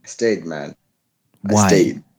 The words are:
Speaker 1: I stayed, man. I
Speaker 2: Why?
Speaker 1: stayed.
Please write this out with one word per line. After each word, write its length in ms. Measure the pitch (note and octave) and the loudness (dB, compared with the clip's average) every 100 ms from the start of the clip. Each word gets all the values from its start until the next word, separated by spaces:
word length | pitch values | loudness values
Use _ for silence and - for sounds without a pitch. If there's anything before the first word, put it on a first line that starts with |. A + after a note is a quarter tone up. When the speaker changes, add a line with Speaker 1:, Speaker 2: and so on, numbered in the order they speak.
Speaker 1:
I 20 | - | -20
stayed, 380 | - A#2 G2+ E2 | -4 -2 -2 -6
man. 300 | D#2 D2 - _ _ _ _ _ _ G2 | -12 -14 -16 _ _ _ _ _ _ 0
I 20 | |
Speaker 2:
Why? 140 | G#2 G2+ | 2 4
Speaker 1:
stayed. 380 | G2 D2 - - | 4 2 -2 -16